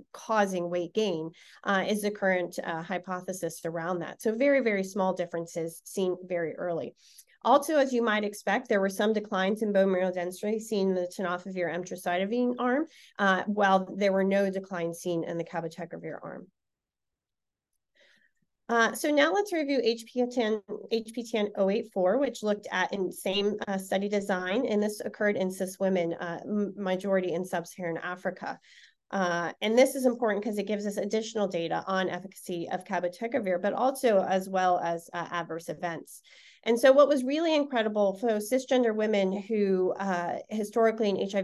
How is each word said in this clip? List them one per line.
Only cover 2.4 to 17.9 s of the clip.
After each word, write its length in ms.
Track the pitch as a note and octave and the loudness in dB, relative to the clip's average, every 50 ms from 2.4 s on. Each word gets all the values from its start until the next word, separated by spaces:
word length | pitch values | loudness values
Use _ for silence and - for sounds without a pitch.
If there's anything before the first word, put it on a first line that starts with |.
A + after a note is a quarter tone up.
| F3 F3 F3+ - | 0 -2 -4 -6
uh, 200 | - - E3 D#3+ | -6 -4 -4 -6
hypothesis 800 | E3 E3+ F#3+ F3 F3+ F#3 F#3 F3+ F#3 F#3+ F#3 F#3 F3 D#3+ - - - | -4 -4 -6 -6 -6 -6 -8 -6 -6 -8 -6 -6 -6 -6 -6 -6 -8
around 360 | E3 D#3+ E3+ E3 F3 F#3 F3 | -8 -6 -4 -4 -4 -4 -4
that. 220 | D#3+ - - - | -4 -8 -8 -4
So 140 | - A3+ A3 | -2 -2 0
very, 240 | A#3 C#4 C#4+ C#4 C4+ | 2 4 4 4 4
very 240 | A#3 A#3 G#3 G3 F#3+ | 4 2 2 0 -2
small 300 | F#3+ - G#3 F#3+ F#3+ F3 | -2 -2 0 0 0 0
differences 680 | F3+ F3 E3+ - E3 E3+ E3 - E3+ E3 E3 E3 - - | 0 -2 -4 -4 -6 -6 -6 -6 -6 -6 -6 -8 -12 -16
seen 320 | - - G3+ F#3+ F3+ F3+ F3+ F#3 | -8 -4 -2 0 0 -2 -4 -6
very 300 | F3+ F3+ E3+ E3+ D3+ - | -6 -4 -2 -2 -4 -4
early. 380 | - F3 F3+ E3+ D#3 C3 - - _ _ - - - - _ _ _ - A3 | -4 -4 -4 -4 -4 -6 -8 -10 _ _ -20 -20 -20 -20 _ _ _ 4 6
Also, 300 | B3+ C#4+ C#4+ - D#4 D4 | 6 6 6 4 4 4
as 160 | C4 B3+ B3 | 4 4 2
you 100 | A#3 A#3 A3+ | 2 2 2
might 140 | G#3 G#3+ G#3 | 2 2 0
expect, 420 | G3+ G#3 - - G3+ G3 B3 - - | -2 -4 -4 -2 0 0 0 2 2
there 140 | A3 G3 F#3+ | 2 2 2
were 120 | G3 G3 G3 | 2 0 2
some 120 | G#3 G#3+ A3 | 2 2 2
declines 480 | G#3 G#3 - G3+ F#3 F#3 G3 G#3+ G#3+ | 0 -2 -2 0 0 2 2 2 0
in 100 | A3 G#3 | 0 2
bone 200 | G3+ F#3+ G3 G3 F#3 | 4 4 4 4 4
marrow 180 | F3+ F#3 F#3 | 2 2 0
density 480 | F3+ F#3 F3 F3+ F#3 - - G#3 A3 A3 | 0 -2 -4 -4 -4 -4 -4 -2 -2 -2
seen 300 | A3 - A3+ G3+ F#3+ F#3+ | -2 -2 0 0 2 2
in 60 | F#3 | 2
the 140 | F#3 F3+ F3 - | 0 0 -2 -4
tenofovir 520 | - F#3+ F3 F3+ F3+ F3+ G3 F#3 F#3 F3 D#3+ D#3+ F3+ | -4 -2 -2 -2 -4 -6 -6 -4 -2 -2 -2 -2 -4
emtricitabine 760 | F3+ F3+ F#3 F3+ - F3+ F3 F3+ F#3+ G3 A#3 B3 B3 B3 B3 A#3+ | -6 -8 -10 -6 -4 -2 0 0 0 0 0 0 0 0 0 0
arm, 240 | A#3+ B3 B3 C#4+ D#4+ - - - - - _ - | 0 0 0 0 0 -2 -6 -16 -20 -14 _ 0
uh, 240 | G3+ G3 F#3+ F3+ - - G3+ G#3+ | 2 4 4 2 2 0 0 2
while 200 | G3+ F#3+ F#3+ F#3+ F#3 F#3 - | 4 6 6 4 4 0 -2
there 160 | F#3+ G3+ G3 F#3+ G3 | 0 2 2 4 4
were 80 | F#3+ F#3+ G3 G3+ | 4 4 4 4
no 140 | G3+ G3 F#3 F#3+ | 2 2 0 -4
declines 400 | F#3+ - F#3+ F3 E3 E3+ E3+ - | -6 -6 -6 -4 -4 -4 -4 -6
seen 240 | - F3+ E3+ E3 - | -4 -2 -2 -2 -2
in 140 | - E3+ E3+ | -2 -4 -4
the 80 | E3 | -6
cabotegravir 720 | - - E3+ E3 E3 E3 - E3+ E3 E3 E3+ E3 D#3+ D3 - | -6 -6 -6 -6 -6 -8 -10 -12 -10 -10 -12 -10 -10 -12 -10
arm. 220 | - E3 - - F#3 - _ _ _ _ _ _ _ _ _ _ _ _ _ _ _ _ _ _ _ _ _ _ _ _ _ _ _ _ | -12 -12 -14 -14 -16 -18 _ _ _ _ _ _ _ _ _ _ _ _ _ _ _ _ _ _ _ _ _ _ _ _ _ _ _ _